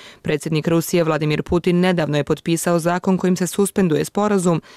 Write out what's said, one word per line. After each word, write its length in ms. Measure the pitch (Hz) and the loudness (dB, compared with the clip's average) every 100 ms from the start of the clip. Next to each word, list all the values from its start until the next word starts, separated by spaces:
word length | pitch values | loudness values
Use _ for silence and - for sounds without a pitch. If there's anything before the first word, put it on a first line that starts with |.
| - - | -20 -10
Predsjednik 460 | - 151 - 156 160 | -4 -4 -2 -2 0
Rusije 360 | 165 - 175 | 0 2 0
Vladimir 400 | 160 151 151 151 | 2 0 0 -2
Putin 360 | - 175 185 175 | -2 -2 2 2
nedavno 380 | 185 175 151 147 | 2 2 0 0
je 60 | |
potpisao 560 | 139 160 - 165 180 175 | 0 -2 -2 -2 0 0
zakon 380 | 165 180 - 185 | 0 0 0 0
kojim 180 | 180 180 | 2 0
se 120 | 180 | 0
suspenduje 580 | - 202 - 185 147 156 | -2 -2 0 0 0 -2
sporazum 560 | - 214 202 180 160 - | -2 0 2 2 0 -4